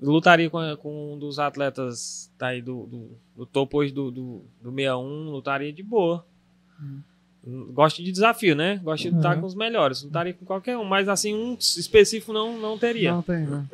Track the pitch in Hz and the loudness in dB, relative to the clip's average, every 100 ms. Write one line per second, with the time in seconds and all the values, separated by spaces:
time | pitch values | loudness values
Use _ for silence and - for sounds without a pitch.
0 | 135 156 180 165 165 165 160 151 147 151 | 2 4 8 6 4 -2 -6 -8 -10 -10
1 | 147 147 147 139 143 139 139 135 127 117 | -10 -10 -8 -2 -2 0 -2 -2 -6 -6
2 | - - - - 127 123 123 123 110 120 | -12 -14 -16 -8 -6 -6 -8 -12 -12 -16
3 | 113 113 _ - 123 139 135 147 143 135 | -16 -20 _ -18 -4 -2 0 0 0 -2
4 | 135 127 127 110 - _ 120 135 135 127 | -6 -8 -12 -14 -18 _ -10 -2 0 0
5 | 131 147 156 139 139 139 143 151 202 226 | -4 -8 -8 -8 -4 -4 -4 -10 -2 2
6 | 170 170 - _ _ _ _ - 143 139 | 2 0 -6 _ _ _ _ -16 -14 -14
7 | 143 _ _ _ 123 127 123 127 151 160 | -18 _ _ _ -14 -14 -6 4 4 2
8 | 175 185 226 226 196 147 170 202 160 156 | -4 2 2 4 4 4 2 -2 -4 -4
9 | 175 170 170 170 185 185 226 226 143 127 | 0 2 4 2 -2 -4 0 4 2 2
10 | 143 160 175 180 185 190 214 247 202 196 | -6 -4 -4 -6 -6 -6 -4 -4 0 2
11 | 196 190 214 214 240 240 - 170 170 220 | 2 0 0 -2 -4 -2 0 0 6 8
12 | 202 226 226 214 226 233 214 214 233 233 | 8 4 -4 -4 -4 -4 -6 0 0 2
13 | 170 175 175 175 147 143 139 | 0 0 0 -2 -2 -4 -6